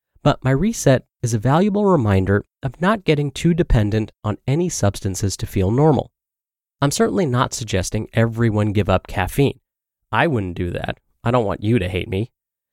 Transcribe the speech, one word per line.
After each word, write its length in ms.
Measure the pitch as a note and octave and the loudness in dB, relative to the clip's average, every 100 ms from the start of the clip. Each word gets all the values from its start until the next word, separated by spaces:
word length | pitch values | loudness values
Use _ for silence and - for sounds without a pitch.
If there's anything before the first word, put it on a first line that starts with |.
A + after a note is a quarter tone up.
| _ _ | _ _
but 220 | D3 - | 0 0
my 80 | C3 | 0
reset 520 | C3+ G3+ A#3 - C3 - _ | 0 0 0 2 2 0 _
is 140 | A#2 | -4
a 40 | A2+ | -2
valuable 460 | A2+ D3+ G#3 G3+ | 2 2 2 2
reminder 600 | G3+ F3 G#2+ F#2+ F#2+ G2+ - _ | 2 2 4 2 4 0 0 _
of 180 | B2+ - | -10 -4
not 220 | F3+ A3 | -2 -2
getting 300 | E3+ D3+ D3 | 0 0 0
too 220 | - E3 | -2 0
dependent 580 | E3+ E3+ B2 G#2 A2 G#2+ _ | 0 2 2 2 0 -4 _
on 160 | G#2+ - - | -6 -6 -2
any 220 | C#3+ F3 | -2 -2
substances 680 | - G2+ - G2 F#2 G2+ - | 0 -2 -2 -6 -4 -4 -4
to 80 | - | -6
feel 260 | G#2 F#2 | -2 0
normal. 400 | A#2 D#3 C3 - _ _ _ _ _ _ - | 2 2 2 -2 _ _ _ _ _ _ -4
I'm 120 | C#3 | -2
certainly 340 | - A3+ G3+ E3 | 0 0 0 0
not 280 | B2 B2 | 0 -2
suggesting 540 | - A2 F#2 F#2 G#2+ - | -4 -4 -4 -2 -6 -4
everyone 600 | - A#2 A2 A#2 G#2+ G#2 | 0 0 2 0 2 0
give 160 | G2+ G2 | 0 2
up 200 | F#2 - | 0 -2
caffeine. 500 | - F2+ - C3+ - _ _ _ _ - | -6 -4 0 0 0 _ _ _ _ -6
I 160 | A2 D#3+ | -2 0
wouldn't 280 | B2 F#2 F2 | 0 -4 -6
do 140 | F2+ | -6
that. 300 | - - - _ _ | -6 -8 -10 _ _
I 80 | A#2+ | 0
don't 120 | B2 | 0
want 200 | G#2 F2 | 0 -2
you 160 | G#2+ A#2+ | 0 0
to 80 | F2+ | 0
hate 200 | F#2 E2+ | -4 -4
me. 220 | F#2+ A#2 _ _ _ _ | -4 -6 _ _ _ _